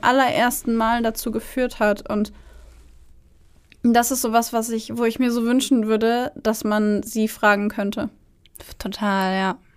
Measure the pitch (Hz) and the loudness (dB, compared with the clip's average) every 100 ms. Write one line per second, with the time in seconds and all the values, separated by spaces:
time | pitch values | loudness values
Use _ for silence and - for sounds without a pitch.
0 | 240 262 254 - 240 262 - 226 226 240 | 2 4 4 2 0 0 -2 0 0 0
1 | 226 226 240 220 - - 247 - 208 202 | -2 -2 -6 -6 -6 -4 -4 0 0 0
2 | - 208 214 - - - - - - - | -2 -4 -4 -8 -20 -20 -20 -20 -20 -20
3 | - - - - - - _ - 240 233 | -20 -20 -20 -20 -20 -20 _ -2 2 4
4 | 233 254 233 226 233 233 226 226 - 233 | 4 0 2 2 2 -2 -2 -6 -6 -2
5 | 233 226 247 233 226 254 262 247 214 220 | 0 2 0 0 2 0 2 2 2 2
6 | 226 240 247 - 220 220 214 208 208 208 | 2 0 -2 -4 -2 -2 0 0 2 0
7 | 208 226 220 - 208 202 208 - 202 208 | -2 -2 -2 2 2 2 0 -4 -4 -4
8 | 208 - _ _ _ - - - - - | -8 -10 _ _ _ -20 -20 -12 -10 -4
9 | 208 196 185 190 190 - _ | -2 0 0 0 -2 -4 _